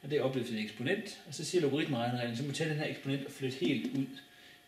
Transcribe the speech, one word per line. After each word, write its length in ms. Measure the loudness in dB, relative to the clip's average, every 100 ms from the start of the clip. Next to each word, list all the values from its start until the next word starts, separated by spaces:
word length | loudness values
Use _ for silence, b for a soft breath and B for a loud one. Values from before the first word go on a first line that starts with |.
og 60 | 2
det 80 | 2
er 40 |
opløftet 320 | 4 2 -2
i 40 | -2
en 60 |
eksponent, 580 | -4 -2 0 0 -2 -12 -12
og 60 |
så 120 | -8 0
siger 160 | 4
logaritmeregnereglen, 760 | 4 2 2 2 2 0 0 -2
så 60 |
må 60 | -2
vi 60 | 0
tage 140 | 0
den 80 | 0
her 100 | -2
eksponent 380 | -4 -2 -2 -2
og 60 |
flytte 260 | -4 -4 2
helt 400 | 2 2 0 -2
ud, 100 | -2 -6 -18 B B B